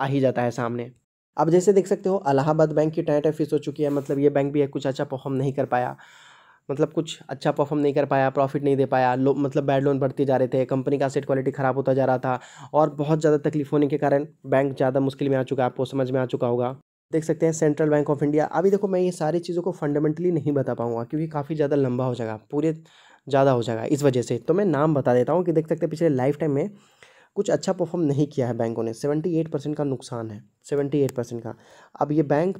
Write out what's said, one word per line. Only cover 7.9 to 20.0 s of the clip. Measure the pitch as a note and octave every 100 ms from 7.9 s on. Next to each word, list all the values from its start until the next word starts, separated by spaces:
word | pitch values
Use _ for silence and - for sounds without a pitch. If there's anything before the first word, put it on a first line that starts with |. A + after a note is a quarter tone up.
कर | C#3+
पाया, | C3+ C3+ C3+
प्रॉफिट | C#3 C3+ D3
नहीं | C#3+ C3+
दे | C3
पाया, | C3 B2+
लो-, | B2+ C3+ C3+
मतलब, | C#3+ D3
बैड | C#3 C3+
लोन | C#3 C#3
बढ़ते | C3+ -
जा | C3+ B2+
रहे | B2+
थे, | C3
कंपनी | B2+ C3+ B2+ C#3
का | C3+
एसेट | C#3
क्वालिटी | C3+ C3+ C3+
ख़राब | C3+ C3 C3
होता | C3
जा | C3+
रहा | C3 B2+
था | C3 B2+ - - C#3
और | D3 D3+
बहुत | D3 D3 D#3
ज़्यादा | D#3 D3+
तकलीफ | D3 D#3 C3+
होने | D3 C#3+
के | D3
कारण | C#3+ C#3+ D3+ _ C3+
बैंक | C3+ C#3 C3+
ज़्यादा | C3 C3+
मुश्किल | C3+ C3+ C#3
में | C3
आ |
चुका | B2+ C3
है, | B2
आपको | -
समझ | B2+ C3+ B2+
में | C3
आ | B2+
चुका | C3+ B2
होगा। | A#2+ B2 C3+ _ _ _
देख | D#3+
सकते | D#3 D#3 E3
हैं, |
Central | D#3+ D#3 D3 D#3
Bank | D3 D3 C#3
of |
India। | D3 D3+ D3+
अभी | D#3 F#3+
देखो, | G3 G3+
मैं | F#3
ये | F3+
सारी | F3 D#3 E3+
चीज़ों | E3+ E3+
को | F3+
फंडामेंटली | E3 D3 D3